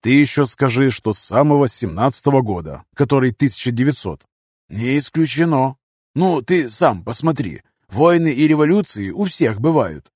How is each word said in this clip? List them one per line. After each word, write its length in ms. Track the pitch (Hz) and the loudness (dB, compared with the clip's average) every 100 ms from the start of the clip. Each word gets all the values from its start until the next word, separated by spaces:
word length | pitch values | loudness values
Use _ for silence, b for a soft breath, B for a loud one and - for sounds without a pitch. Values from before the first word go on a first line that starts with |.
«Ты 60 | 110 | 4
еще 340 | 139 143 - | 2 4 0
скажи, 460 | 139 - 135 117 135 | -2 0 0 2 0
что 240 | 117 110 | 0 -4
с 40 | 104 | -4
самого 480 | - 110 147 147 139 | -2 0 2 2 2
семнадцатого 760 | - 107 82 127 - 143 135 | -2 -6 -2 -2 0 0 0
года, 420 | 117 90 78 69 _ | 0 -6 -8 -14 _
который 380 | - 135 139 127 | -4 0 2 0
тысяча 380 | 113 143 - 127 | 0 -2 -2 -4
девятьсот». 560 | 120 135 139 95 73 _ _ _ _ _ | 0 -2 -2 -8 -10 _ _ _ _ _
«Не 300 | 98 120 139 | -6 -2 -2
исключено. 800 | 143 160 160 143 165 143 131 131 _ _ _ | -2 -2 -2 0 0 2 0 -4 _ _ _
Ну, 280 | - 185 160 | -2 0 0
ты 260 | 117 180 131 | 0 0 0
сам 340 | - 160 98 | 2 2 2
посмотри. 580 | 85 120 160 156 104 69 _ _ _ | -6 -2 -2 -2 -4 -8 _ _ _
Войны 420 | 95 165 175 165 | 2 4 4 2
и 160 | 127 151 | 2 2
революции 640 | 151 151 196 - 104 98 | 4 4 2 0 -6 -6
у 160 | 92 | -4
всех 380 | 202 - 123 104 | -4 0 0 0
бывают. 480 | 139 156 98 76 _ | 0 0 -2 -6 _